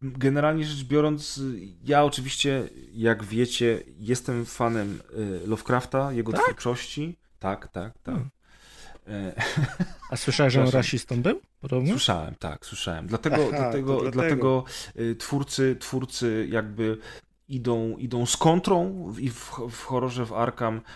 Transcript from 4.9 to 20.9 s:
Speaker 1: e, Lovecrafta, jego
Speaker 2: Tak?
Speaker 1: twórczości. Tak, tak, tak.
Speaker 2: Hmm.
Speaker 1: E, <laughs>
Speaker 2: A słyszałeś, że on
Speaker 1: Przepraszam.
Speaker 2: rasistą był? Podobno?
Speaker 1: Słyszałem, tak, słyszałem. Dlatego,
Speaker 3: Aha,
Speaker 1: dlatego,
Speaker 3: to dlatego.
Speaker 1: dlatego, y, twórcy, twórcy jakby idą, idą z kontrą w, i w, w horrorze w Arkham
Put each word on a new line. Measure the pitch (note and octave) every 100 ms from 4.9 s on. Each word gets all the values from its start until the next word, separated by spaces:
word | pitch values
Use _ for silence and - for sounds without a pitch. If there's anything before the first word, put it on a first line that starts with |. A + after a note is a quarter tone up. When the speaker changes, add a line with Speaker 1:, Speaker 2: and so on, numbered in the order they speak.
| F#2 - A2 G#2 F2+
Speaker 1:
e, | F#2+
Lovecrafta, | A2 - B2 - C3+ C#3
jego | B2 A2+
Speaker 2:
Tak? | -
Speaker 1:
twórczości. | A#4+ - A#2+ B2 - - D#3+ E3+ _ -
Tak, | F#2+ G2 -
tak, | F2+ G#2 -
tak. | -
Speaker 2:
Hmm. | A3 C3 - _ - - - - - -
Speaker 1:
E, | G#2 F#2 - - - C#3+
<laughs> | - F3+ - -
Speaker 2:
A | A#2+
słyszałeś, | - C3 C3+
że | C3
on | B2+
Speaker 1:
Przepraszam. | B2+ -
Speaker 2:
rasistą | A#2+ - A#2+
był? | D3+ F4 - _
Podobno? | C3+ B2+ C3+
Speaker 1:
Słyszałem, | A#3+ - F2 C#2
tak, | - E2 C#2+ -
słyszałem. | - - D#2+ F2
Dlatego, | A2+ D3+ D3
Speaker 3:
Aha, | C3 D3
Speaker 1:
dlatego, | B2 C3+ C3+ C3
Speaker 3:
to |
dlatego. | B2+ B2+
Speaker 1:
dlatego, | E3 C#3 C3 C3 C3 - - -
y, | A#2 A#2
twórcy, | - C#3 C#3 - C3 B2+
twórcy | - C3 B2+ - A#2+ A2 F#2+
jakby | A2+ G#2+ G#2 A2 A2 - - - _ -
idą, | C3 A#2+ A#2 A2+ -
idą | A#2+ A#2+ B2
z | -
kontrą | E3 F3 F3+ F3+ F#3+ F#3+ D#3+
w, | -
i | C3
w, | A2+ - - A#2+
w | A#2
horrorze | - B2+ B2+ B2 A2+
w |
Arkham | G#2 A#2 - A#2 A2 -